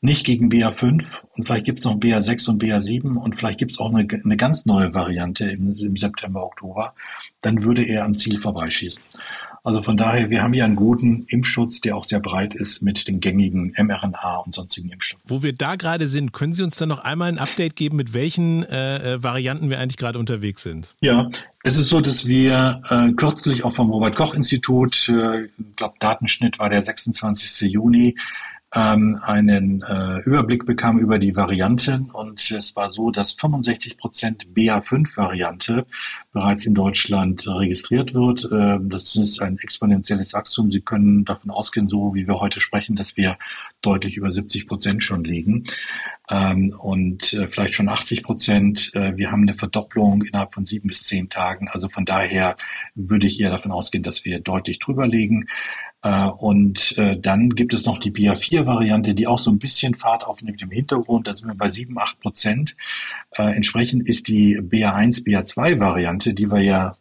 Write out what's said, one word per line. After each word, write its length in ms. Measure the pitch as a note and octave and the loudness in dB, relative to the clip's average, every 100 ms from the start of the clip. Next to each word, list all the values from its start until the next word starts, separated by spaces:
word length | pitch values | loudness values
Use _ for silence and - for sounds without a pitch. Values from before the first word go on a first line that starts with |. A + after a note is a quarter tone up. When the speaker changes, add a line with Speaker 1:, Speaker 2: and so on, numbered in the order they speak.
Speaker 1:
Nicht 240 | C3 D3 - | 4 2 2
gegen 240 | A#2+ A#2+ | 4 6
B 120 | A#2 | 4
A 80 | A2+ | 2
fünf. 520 | - B2 D#3 - - - | 2 4 4 0 -12 -18
Und 100 | - | -10
vielleicht 200 | A2 A2+ | -4 -2
gibt's 200 | - - | -2 -2
noch 120 | B2+ G#2+ | 0 2
B 160 | A#2 | 2
A 80 | A2 | 2
sechs 260 | G2+ A#2 - | 2 0 2
und 120 | G#2+ | 2
B 140 | A2 | 2
A 80 | G#2 | 0
sieben 360 | G2 A#2+ C#3 B2 | 0 -2 0 -2
und 180 | A2+ | -2
vielleicht 240 | - - G#2 | -4 -4 -2
gibt's 200 | A#2+ - | -4 -4
auch 140 | A2 | 0
eine, 140 | A2+ G#2 G#2+ | 2 2 0
eine 140 | G#2+ G#2+ | 0 2
ganz 300 | B2 D#3 - | 2 2 2
neue 260 | G2 F#2+ | 2 2
Variante 540 | F2 F2 F2+ F2 F#2 G#2 | 0 -2 -2 -4 -4 -6
im, 280 | G2 G2 | -2 -2
im 220 | G2+ G2+ G2 | -2 -2 -2
September, 480 | G2+ G#2 F#2+ F#2+ | -4 -6 -8 -8
Oktober. 500 | F2+ - F#2+ F#2+ A2+ - - - - _ | -8 -12 -12 -8 -8 -10 -18 -16 -18 _
Dann 240 | A2 A2 | 0 0
würde 180 | G#2+ A#2+ | 2 2
er 220 | A#2 A2 | 2 0
am 120 | G#2+ G#2 | 0 0
Ziel 220 | A2+ G#2 | 0 -2
vorbeischießen. 640 | A2 E2+ E2 - F2+ - - - - - - - - | -4 -4 -4 -6 -6 -10 -12 -20 -16 -14 -16 -10 -2
Also 160 | G#2+ | -2
von 140 | G#2+ G#2+ | 0 2
daher, 340 | A2+ A#2+ A2 | 2 2 2
wir 140 | A2+ | 0
haben 80 | A2 | 2
hier 120 | B2+ | 2
einen 120 | A#2 G2+ | 2 4
guten 480 | G#2+ A#2+ A#2+ A#2 - | 4 4 4 0 0
Impfschutz, 540 | A#2+ B2 - A#2 - | -2 0 0 -2 -2
der 160 | A2+ G2+ | -4 -4
auch 80 | |
sehr 160 | - G#2 | -2 -4
breit 340 | G#2 F#2+ G#2 | -2 -4 -4
ist 280 | - G#2 - | -4 -4 -2
mit 260 | G2 F#2+ - | -2 -2 -2
den 100 | F#2+ | -2
gängigen 560 | G2 F#2 G2 F#2 F2+ | 0 2 2 0 -4
M 160 | - G#2 | 0 0
R 140 | G2 | 0
N 100 | G2 | -4
A 220 | F#2 F2+ E2+ | -6 -6 -8
und 180 | F2+ | -8
sonstigen 360 | - F2+ - F2+ | -10 -8 -8 -8
Impfstoffen. 380 | F#2 - - - | -10 -10 -10 -6
Speaker 2:
Wo 140 | C3 | -4
wir 120 | C#3+ | -2
da 200 | B2+ C#3+ | -2 -4
gerade 320 | F#3 E3 E3 D#3 | -4 -4 -2 -2
sind, 260 | C#3 C#3 | -2 -4
können 200 | - D3 | -4 -4
Sie 100 | E3+ | -2
uns 140 | F#3 D3+ | -2 0
dann 120 | D#3+ | -2
noch 120 | C#3+ | -2
einmal 300 | B2+ D#3 F3 | -4 -2 -2
ein 80 | E3 | -2
Update 360 | C#3 - E3 | -4 -2 -4
geben, 220 | - D3+ D3+ | -2 -2 -2
mit 180 | B2+ | -2
welchen, 480 | A#2 D3 E3+ E3+ E3 | -2 -2 0 0 0
äh, 520 | E3+ C3 C3+ C#3 B2+ | -2 -4 -4 -4 -4
äh, 80 | B2+ | -4
Varianten 440 | B2 B2 B2+ C#3 D#3 | -2 -2 -4 -4 -4
wir 120 | C3 | -2
eigentlich 160 | B2+ C3 | -4 -4
gerade 240 | B2 A#2+ | -6 -4
unterwegs 420 | A#2 A#2 G#2 F#2+ | -4 -4 -4 -6
sind? 320 | - D#2+ D#2+ _ | -8 -10 -12 _
Speaker 1:
Ja, 280 | - - A#2+ - - _ | 2 4 2 -4 -14 _
es 140 | B2+ C3+ | -2 2
ist 100 | C#3+ | 4
so, 120 | E3+ | 4
dass 280 | C#3 C3 B2 | 4 0 2
wir, 520 | B2+ C3 C3 C3 B2+ - | 4 6 4 2 0 0
äh, 200 | B2 A#2+ | 4 4
kürzlich 500 | A#2 D3+ D3+ - B2+ | 4 2 2 0 0
auch 80 | A#2+ | -2
vom 180 | A#2+ A#2 | 2 2
Robert-Koch-Institut, 1160 | A2 A2 - D3+ - C3 C3 - B2+ B2+ - - | 4 0 2 0 2 2 2 2 2 4 2 2
äh, 380 | A#2+ A2+ A2+ A2 | 2 2 -2 -6
ich 40 | _ G#2+ | _ -14
glaub, 240 | G2+ G2+ _ | -8 -8 _
Datenschnitt 640 | G#2 A2 A2 - A#2+ - | -2 0 -2 0 0 0
war 100 | G#2+ | 0
der 120 | G#2 | 0
sechsundzwanzigste 840 | G2+ - - A2 A2 G2+ - - G2+ | 0 -4 -4 -2 -2 0 0 0 2
Juni, 480 | G2+ A#2 A#2+ A#2+ A#2+ - - - - _ | 2 4 6 6 2 -8 -12 -14 -18 _
ähm, 460 | - A2 G#2+ G#2+ G#2 | 0 2 4 4 2
einen, 600 | - G#2 G#2 G2+ G2 G2 | 0 4 6 6 4 0
äh, 360 | - G2 F#2 F#2 | -2 -4 -2 -2
Überblick 480 | A2 C#3+ A2+ A#2+ - | 2 2 4 0 0
bekam 320 | A#2+ A#2+ A2+ | 0 4 4
über 200 | A2 G#2+ | 4 4
die 160 | G2 F#2+ | 2 2
Varianten. 720 | F#2+ F#2+ F#2+ B2 - C3 C3 | 0 2 2 2 2 0 -2
Und 400 | - G#2+ G#2+ - | -8 -12 -4 -2
es 240 | G#2+ - | -2 -6
war 160 | - G2+ | -4 -6
so, 200 | G#2 A2+ | -2 -2
dass 220 | G2+ G2+ | 0 -2
fünfundsechzig 640 | - D#3 C#3+ B2 A2+ - - | 0 0 0 0 -2 -4 -8
Prozent 560 | - - A2+ A2 F2+ | -8 -4 -4 -6 -6
B 140 | F2+ A2 | 0 2
A 100 | G#2+ | 2
fünf 360 | - C3 D3+ - | 0 0 0 0
Variante 680 | G2 F#2 F2 F2+ - A#2 B2 - - - - | -2 -2 -4 -6 -2 -2 -2 -10 -12 -14 -8
bereits 340 | - G2 G2+ A2 | -2 0 0 2
in 80 | |
Deutschland 720 | G2+ F#2+ F#2 - G2+ F#2 F#2 - | 4 4 0 0 0 0 -2 -4
registriert 680 | F#2 F#2+ F2+ - B2 C3+ | -2 0 -2 0 0 0
wird. 340 | B2+ B2 A#2+ - | 2 2 2 0
Ähm, 380 | G#2+ G2+ G2+ F#2+ | 2 2 2 -2
das 240 | F#2 - | -4 -2
ist 260 | - G2+ - | 0 2 0
ein 180 | G2 F#2+ | -2 -4
exponentielles 760 | - - G#2+ G2 F#2+ G#2 F#2+ | -6 -2 2 2 2 -2 -2
Wachstum. 360 | - - - G#2+ | -4 -2 0 0
Sie 100 | G2 | 0
können 440 | - A2 G2+ G#2 | -2 2 6 6
davon 280 | G2+ G2 G#2 | 4 -4 -6
ausgehen, 340 | G2+ G#2+ - G2+ | -6 -4 -2 0
so 280 | G2+ G2+ | 0 0
wie 120 | G2 F#2+ | -2 -2
wir 140 | F#2 | 0
heute 200 | G2+ - | -2 -2
sprechen, 360 | - G#2 - G#2 | -2 -2 -2 -4
dass 200 | G2 - | -4 -2
wir 220 | F#2+ F#2 - - - _ | -2 -2 -12 -16 -18 _
deutlich 340 | - F#2+ G2 G2 | 0 0 -2 -4
über 160 | G2 | -4
siebzig 340 | F#2 G#2 G2+ - | -4 -4 -6 -6
Prozent 360 | G2 - G#2 | -4 -2 -2
schon 200 | - G2 | -2 -2
liegen. 440 | D#2+ E2+ E2 A#2 B2 - - - - - _ | -4 -4 0 0 -2 -10 -10 -10 -10 -14 _
Ähm, 460 | G2 F#2+ F#2 F#2+ G2 | 0 2 2 0 0
und, 560 | F#2+ F#2+ F#2 F#2 - | -4 0 0 -2 -4
äh, 120 | G#2+ F#2 | -2 -4
vielleicht 280 | - G2 | -2 -2
schon 140 | - G2+ | 0 0
achtzig 360 | G#2+ - A2 | 0 -4 -6
Prozent. 640 | - - - G2+ G2+ G#2 - | -4 -2 2 4 4 2 -2
Äh, 220 | - G2 F#2 | -2 -2 -2
wir 140 | G2 | -2
haben 120 | G#2 | 4
eine 120 | G#2 | 4
Verdopplung 680 | G2 F#2 - G2+ - G#2 G2+ | 4 -4 -4 -4 2 4 4
innerhalb 300 | G#2 G2+ G2 | 2 -2 -4
von 140 | - G2 | -6 -6
sieben 220 | G#2+ G2+ | -4 -4
bis 160 | - | -2
zehn 240 | - G2 F#2 | -2 -4 -4
Tagen. 400 | - F2+ F#2 G2 | -4 -4 -4 -8
Also 200 | G2 F#2 | -6 -8
von 160 | - | -4
daher 520 | F#2 F#2+ F#2 F#2+ F#2 - - - - - | -2 0 0 0 0 -2 -10 -12 -12 -10
würde 320 | F#2+ G#2 G2 | 0 2 2
ich 120 | - | 2
eher 100 | G2+ | 0
davon 200 | F#2 G2+ | 0 -4
ausgehen, 320 | F2+ F2+ G2+ | -4 -4 -4
dass 220 | F2+ F2+ | -4 -6
wir 160 | - E2+ | -6 -8
deutlich 400 | E2 F#2 F#2 - | -4 -4 -4 -8
drüber 260 | - C3+ C3 | -4 0 2
liegen. 400 | A2+ G#2+ A2 G2+ - - - - _ | 2 2 2 0 -10 -10 -10 -14 _
Äh, 240 | G#2 G2 G2 | 0 2 2
und, 720 | - G#2+ G2+ G2+ F#2+ - - | 0 2 6 4 4 -2 2
äh, 180 | G#2 F#2+ | 2 2
dann 320 | G2 G2 A#2+ | 0 4 4
gibt 220 | A2+ A#2+ | 4 0
es 120 | A#2 - | 2 0
noch 140 | G2 | -2
die 100 | G#2 | -4
B 180 | G2+ G#2 | 2 2
A 60 | |
vier 320 | - - E3 C3 | 2 0 2 2
Variante, 480 | A#2+ A2 G#2+ G#2+ | 2 4 4 2
die 140 | G2 A2+ | 0 2
auch 100 | A#2 | 2
so 140 | - | 4
ein 80 | G#2 | 2
bisschen 340 | C3+ - C3 | 2 0 0
Fahrt 300 | A#2 A#2 A2+ | 0 0 0
aufnimmt 360 | - F2+ A2+ G#2 | -2 -10 -10 -10
im 100 | F#2+ | -8
Hintergrund. 560 | G2+ C#3+ C3+ A#2 A#2 A2+ | -6 -2 0 2 0 0
Da 60 | |
sind 120 | G2+ A2+ | -8 -10
wir 80 | |
bei 140 | G2+ G#2 | -4 -2
sieben, 280 | F#2+ A#2+ A#2+ | -4 -8 -6
acht 220 | A#2+ - | -6 -4
Prozent. 580 | - - A2 A2+ D3+ - - - - - - - | -6 -2 0 0 -2 -6 -10 -10 -10 -14 -16 -2
Äh, 180 | G#2+ | 0
entsprechend 540 | G#2 G#2 A#2 A#2+ B2 G#2 | 2 0 0 0 0 0
ist 180 | A#2 - | -2 0
die 320 | A2 G#2 G2+ | 4 6 4
B 240 | F#2 A2 | 0 0
A 100 | G#2+ | 2
eins, 280 | G2 A2+ A#2+ | 4 4 2
B 140 | - G2+ | 0 0
A 80 | |
zwei 340 | F2+ - D3 D#3 | 0 -2 2 4
Variante, 560 | G2 F2 E2+ F2+ A#2 | 2 2 0 0 -2
die 160 | G2 G#2 | 0 2
wir 100 | G#2 | 4
ja 360 | G2 F#2+ F#2 - | 4 4 0 -6